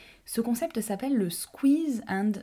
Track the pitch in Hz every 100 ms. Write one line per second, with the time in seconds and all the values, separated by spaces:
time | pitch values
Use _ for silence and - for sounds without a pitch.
0 | - - - 226 233 233 330 226 - 196
1 | 269 254 180 - - - 277 302 311 226
2 | - 190 208 196